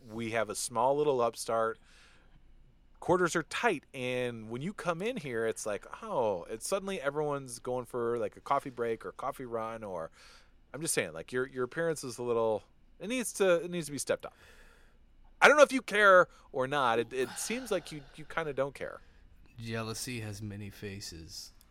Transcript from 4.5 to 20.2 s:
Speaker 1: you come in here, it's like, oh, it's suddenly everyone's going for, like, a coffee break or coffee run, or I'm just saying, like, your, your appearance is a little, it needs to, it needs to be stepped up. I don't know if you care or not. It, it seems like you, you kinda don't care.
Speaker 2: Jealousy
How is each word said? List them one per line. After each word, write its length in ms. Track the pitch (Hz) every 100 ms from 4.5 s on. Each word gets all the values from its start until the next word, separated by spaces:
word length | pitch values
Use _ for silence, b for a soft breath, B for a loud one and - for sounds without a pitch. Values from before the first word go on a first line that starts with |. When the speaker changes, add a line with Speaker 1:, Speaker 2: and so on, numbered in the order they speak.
| 120
Speaker 1:
you 100 | 160
come 280 | - 175 165
in 120 | 214 254
here, 280 | 143 113 113
it's 200 | - 107
like, 200 | 101 - -
oh, 460 | 220 170 113 92 80
it's 180 | 110 -
suddenly 320 | 196 196 190
everyone's 600 | 135 147 147 143 131 117
going 260 | 127 127 120
for, 320 | 123 117 117
like, 180 | 104 -
a 40 |
coffee 320 | - 139 143
break 340 | 120 117 113 92
or 60 |
coffee 340 | - 131 143 127
run, 380 | 113 113 113
or 260 | 107 87 80 b b b b - _
I'm 80 | 127
just 120 | 160 -
saying, 180 | 95
like, 180 | 80 78
your, 140 | 127 135
your 180 | 135 123
appearance 380 | 165 165 151
is 140 | 135 113
a 60 |
little, 400 | 120 113 113 107 - _ - -
it 80 | 190
needs 220 | 254 226
to, 220 | - 190 170
it 60 | 175
needs 160 | 175 143
to 40 |
be 80 | 139
stepped 260 | - - -
up. 80 | b b b b b b b - - - -
I 80 | 196
don't 80 | 294
know 40 |
if 80 | 277
you 120 | 262
care 440 | - 202 202 185 165 b b
or 140 | 139 131
not. 300 | 143 127 117
It, 160 | 117
it 160 | 127 127 -
seems 320 | - 233 247
like 220 | 190 -
you, 100 | 156 135 -
you 100 | 156
kinda 280 | - 160
don't 200 | 131 139
care. 280 | - 78 - - - - - - -
Speaker 2:
Jealousy 600 | 113 113 110 110 - 123